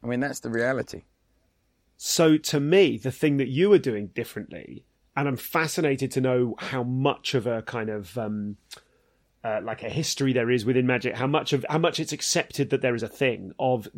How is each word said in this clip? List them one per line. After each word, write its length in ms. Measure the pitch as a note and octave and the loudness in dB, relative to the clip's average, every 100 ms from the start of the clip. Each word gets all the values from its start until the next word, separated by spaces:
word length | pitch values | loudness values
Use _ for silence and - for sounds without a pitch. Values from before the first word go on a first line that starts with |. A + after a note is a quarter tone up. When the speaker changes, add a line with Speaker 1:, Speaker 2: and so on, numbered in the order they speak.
Speaker 1:
I 40 | A#2 | -6
mean, 120 | B2 | -2
that's 220 | C#3 B2 | -2 -4
the 100 | - | -4
reality. 500 | A2+ A#2+ C3 - - - _ _ _ _ _ _ _ _ _ | -2 0 -2 -4 -12 -16 _ _ _ _ _ _ _ _ _
Speaker 2:
So 400 | - - D#3+ D#3 | -4 4 6 6
to 220 | - D3+ | 2 0
me, 380 | C#3+ F#3 E3+ A2+ | 4 6 6 2
the 140 | C3 | -6
thing 260 | B2+ D#3 C#3 | 0 2 2
that 100 | B2+ | 0
you 260 | C3 G3 | 2 6
are 60 | F#3+ | 6
doing 280 | C3 G#2+ G2+ | 4 -2 -6
differently, 720 | - A2+ - - E2+ - - - _ _ - | -8 -8 -10 -12 -14 -14 -18 -20 _ _ -4
and 100 | C#3+ | -2
I'm 100 | B2+ | -2
fascinated 760 | - E3+ D#3+ - D#3 C3+ C3+ | -2 -2 0 0 0 0 0
to 100 | C3+ | 0
know 320 | C3 B2 B2 - | 2 2 2 -2
how 240 | - C3 | -6 -4
much 500 | B2 B2+ C#3 - - | -2 0 0 0 -2
of 140 | C3+ A2+ | -2 0
a 160 | A2+ | -4
kind 260 | A2 A#2+ A2 | -4 -6 -4
of, 260 | G#2+ F#2+ B2 | -6 -8 -6
um, 420 | G#2+ G#2+ G#2 G2+ _ - _ _ _ _ _ _ | -4 -4 -6 -10 _ -20 _ _ _ _ _ _
uh, 180 | A2+ G#2+ | -6 -4
like, 180 | G#2+ A2+ | -4 -8
a 80 | A2 | -6
history 440 | - D#3 - C#3 | -4 -4 0 0
there 180 | B2 A#2 | 2 2
is 140 | B2 G#2+ | 2 2
within 200 | B2+ B2+ | 2 2
magic, 300 | B2 A#2+ - | 2 0 -2
how 100 | C3+ | 0
much 260 | D3 C3+ | 0 0
of, 120 | C#3+ C3+ | -2 0
how 120 | D3+ | 0
much 200 | E3+ - | 2 0
it's 120 | - | -4
accepted 560 | D3 - F3 - - C3+ | -4 -2 -2 -2 -4 0
that 120 | C3 | 2
there 100 | C3 | 0
is 80 | A#2+ | 0
a 60 | A2 | -4
thing 460 | - C3 A2+ F#2+ - | 0 0 0 -8 -2
of 300 | C3 B2+ G#2 | 0 0 -2